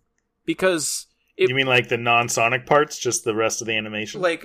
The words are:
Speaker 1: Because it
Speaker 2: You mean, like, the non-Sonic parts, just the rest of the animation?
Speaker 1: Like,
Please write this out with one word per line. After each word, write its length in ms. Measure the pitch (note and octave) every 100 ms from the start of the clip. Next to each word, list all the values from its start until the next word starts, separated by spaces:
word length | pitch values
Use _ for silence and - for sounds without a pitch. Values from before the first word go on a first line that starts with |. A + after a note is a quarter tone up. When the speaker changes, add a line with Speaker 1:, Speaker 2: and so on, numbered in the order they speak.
| _ _ _ _
Speaker 1:
Because 640 | - D#3+ F#3 E3+ C3+ - - _ _ -
it 140 | D#3
Speaker 2:
You 40 |
mean, 120 | C3 C3+
like, 220 | B2 A#2+
the 80 | A#2+
non-Sonic 680 | A#2+ A#2+ A#2+ - A#2 B2+ -
parts, 320 | D3 D3+ -
just 260 | B2+ A2+
the 100 | A#2+
rest 260 | G#2+ A2 -
of 60 | A2
the 100 | G#2+
animation? 440 | G#2+ G#2+ G#2+ -
Speaker 1:
Like, 240 | F3+ E3